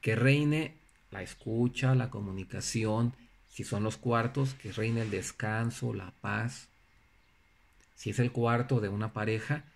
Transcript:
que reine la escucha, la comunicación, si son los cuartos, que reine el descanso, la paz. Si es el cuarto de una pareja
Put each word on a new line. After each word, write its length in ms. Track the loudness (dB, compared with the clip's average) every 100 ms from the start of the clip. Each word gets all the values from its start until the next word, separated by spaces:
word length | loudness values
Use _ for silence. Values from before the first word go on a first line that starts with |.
que 140 | 2 4
reine 600 | 6 6 4 2 -2 -8 _ _ _
la 140 | -10
escucha, 720 | -10 -10 -4 2 2 2 2 4
la 140 | 2
comunicación, 1040 | -6 -6 -8 -8 -8 -4 -2 0 2 0 -2 -20 _ _
si 160 | -12
son 200 | -4 -2
los 140 | -2 -2
cuartos, 560 | 0 2 2 0 -2
que 180 | -2 -10
reine 300 | -4 -2 0
el 80 | 0
descanso, 840 | -4 -6 -6 -2 0 -2 -2 -4
la 180 | -4 -8 -10
paz. 460 | -4 -2 -2 -6 -18 _ _ _ _ _ _ _ _ _ _ _ _ -10
Si 160 | -4
es 80 | 0
el 120 | 2
cuarto 500 | 2 2 2 2 2
de 80 | 2
una 240 | -2 -4
pareja 500 | -2 -2 -2 -2 -6 -6